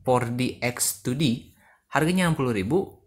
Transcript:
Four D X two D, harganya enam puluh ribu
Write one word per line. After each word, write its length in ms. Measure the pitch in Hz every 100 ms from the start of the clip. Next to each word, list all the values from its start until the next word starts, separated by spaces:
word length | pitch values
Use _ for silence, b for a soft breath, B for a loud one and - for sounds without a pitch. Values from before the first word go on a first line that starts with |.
| -
Four 240 | 123 117 120
D 240 | 127 -
X 400 | 120 123 - -
two 120 | - 127
D, 380 | 151 117 - b b b b
harganya 360 | 139 156 185 180
enam 80 | 156
puluh 160 | 127
ribu 520 | 107 95 170 - -